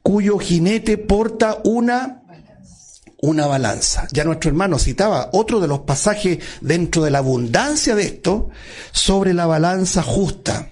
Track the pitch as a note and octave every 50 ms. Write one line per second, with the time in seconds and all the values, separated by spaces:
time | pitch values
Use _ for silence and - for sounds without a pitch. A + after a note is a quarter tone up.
0 | _ - G3 G#3 G3 G3+ G#3 F#3+ - - F3 E3+ E3 F#3 G#3+ A3+ A3 A3 G#3+ G#3
1 | G#3 - G3 G#3 A3+ A3+ A3 - A#3 A3 G#3+ - - G3+ A3+ A#3+ A#3 A#3+ A#3+ B3
2 | C4 C4+ C4 - - - - - - _ - - - - - - - - - -
3 | _ - _ _ - C#3+ D#3+ D#3 D3 C#3+ C#3 C3+ C3 G#2+ G2 G#2+ - - - -
4 | - - C#3 D3 D3+ E3 D#3+ D#3+ - D#3+ C#3+ D#3+ G3 G3 F3 - - C#3 B2+ -
5 | F#3+ A3 G3 C3+ B2 - - F#3+ A3 A3 A#3+ A3 F3+ D3+ C#3+ C#3 - - C#3+ C#3
6 | - G#3 G#3 G#3 - F#3 F3 - - - - - - B2+ D#3 F3 F3 - - E3
7 | D#3 D3+ C#3 C#3 C3+ C3 C3 B2 A#2+ A#2 A#2+ F3 A#3 C#4+ D4+ D4 - C#4 A3+ G#3
8 | G3 C#3+ - - - E3+ F#3 A3 A#3 - - - - - - - - - - -
9 | - - F#3+ G3 G3 F#3 F3+ F3 E3+ E3 D#3+ D#3 D#3+ F3 F#3 F#3+ F#3+ F3+ - F3+
10 | D#3+ - - G3 G3+ D3 - - - - - - - -